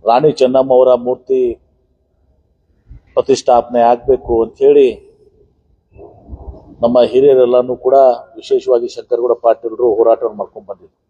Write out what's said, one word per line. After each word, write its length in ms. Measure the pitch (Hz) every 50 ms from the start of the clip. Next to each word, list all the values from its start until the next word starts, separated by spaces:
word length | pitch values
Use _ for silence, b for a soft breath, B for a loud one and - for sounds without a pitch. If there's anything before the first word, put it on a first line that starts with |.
| _
ರಾಣಿ 260 | 110 117 123 151 156 143
ಚೆನ್ನಮ್ಮ 400 | - 131 127 127 131 131 135 131
ಅವರ 220 | 123 127 127 127
ಮೂರ್ತಿ 600 | 123 120 123 127 127 _ _ 135 131 127 120 113 _ _ _ _ _ _ _ _ _ _ _ _ _ _ _ _ _ _ _ _ _ _ _ _ _ _ _ - - _ _ _
ಪ್ರತಿಷ್ಠಾಪನೆ 680 | 135 127 - 135 - - - 123 120 117 - 123 120
ಆಗ್ಬೇಕು 640 | 117 117 123 120 - - 131 127 - - 120 113 113
ಅಂತ 140 | 113 - _
ಹೇಳಿ 300 | 135 139 143 143 135 123 107 - - - _ _ _ _ _ _ _ _ _ _ _ _ _ _ _ _ _ - - - - - _ - - - - - - - - - - _ 117
ನಮ್ಮ 180 | 120 123 127
ಹಿರಿಯರೆಲ್ಲಾನು 760 | 120 110 113 127 135 143 135 131 127 120 123 123 123 127 123
ಕೂಡ, 180 | 120 - 131 131 135 135 127 120 120 120 - _
ವಿಶೇಷವಾಗಿ 520 | 110 - - 135 127 120 131 127 120 120 117
ಶಂಕರಗೌಡ 440 | - 120 110 _ 123 117 120 123 117 - -
ಪಾಟೀಲರು 520 | 117 113 - - 117 110 107 123 120 107
ಹೋರಾಟವನ್ನು 420 | 107 113 110 113 110 120 113 107
ಮಾಡ್ಕೊಂಡು 320 | 104 98 - _ 110 104 95
ಬಂದಿದ್ರು. 300 | 98 90 87 _ _ _ _